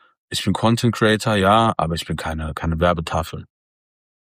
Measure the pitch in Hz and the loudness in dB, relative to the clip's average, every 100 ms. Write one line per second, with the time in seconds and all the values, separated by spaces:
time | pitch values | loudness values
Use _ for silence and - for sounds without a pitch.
0 | _ _ - - 104 90 110 117 120 - | _ _ -10 -4 -2 0 2 2 0 2
1 | 110 107 113 104 95 110 113 - 82 82 | 2 2 0 2 4 4 4 0 -2 -4
2 | - 78 - 78 78 - 82 80 87 85 | -6 -8 -6 -6 -6 -6 -4 0 0 0
3 | 82 80 78 73 - _ _ _ _ _ | -2 -4 -6 -10 -16 _ _ _ _ _
4 | _ _ _ | _ _ _